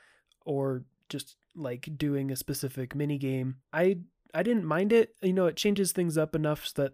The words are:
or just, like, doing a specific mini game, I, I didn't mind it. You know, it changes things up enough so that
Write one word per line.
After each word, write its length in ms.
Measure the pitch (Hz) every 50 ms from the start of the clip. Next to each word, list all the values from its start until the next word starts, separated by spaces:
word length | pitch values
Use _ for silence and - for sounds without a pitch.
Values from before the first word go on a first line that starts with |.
| - _ _ _ _ _ _ _ -
or 380 | 165 143 139 135 135 131 127 131 - _ _ _ -
just, 280 | - 139 - - - _ _ _ -
like, 360 | 170 151 127 123 131 - 160 156
doing 340 | 135 156 147 143 139 135 135
a 60 | 135
specific 580 | - - - 143 - - 131 - 135 127 123 -
mini 240 | 143 147 143 147 139
game, 380 | 139 135 131 131 127 131 131 - _ _ -
I, 260 | 156 180 190 196 175 175 - _ _ _ _ -
I 100 | 160 175
didn't 220 | 233 240 220 175
mind 280 | 156 151 170 196 208 233
it. 220 | 233 220 - _ _ 196
You 100 | 185 185
know, 140 | 190 180
it 100 | 165 151
changes 360 | - - 208 202 196 196 170 -
things 240 | 190 180 170 151
up 180 | 160 156 151 -
enough 320 | 156 156 151 151 - -
so 160 | - - - 139
that 100 | 135